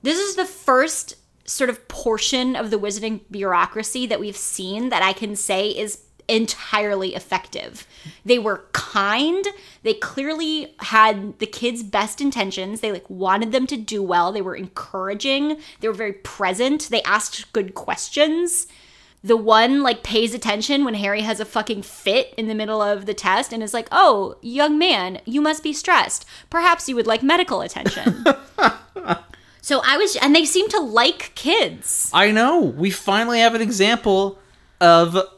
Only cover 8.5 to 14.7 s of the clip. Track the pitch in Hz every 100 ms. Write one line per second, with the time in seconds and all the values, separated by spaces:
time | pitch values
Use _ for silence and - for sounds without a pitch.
8.5 | 196 - - - 214 202 220 302 359 392
9.5 | 392 - - 220 214 - - 277 311 330
10.5 | 311 285 _ - 220 220 202 202 - 220
11.5 | - 240 240 214 202 214 - 285 247 196
12.5 | 190 190 214 220 185 - 185 190 196 226
13.5 | 262 262 277 214 214 190 175 175 208 185
14.5 | - 185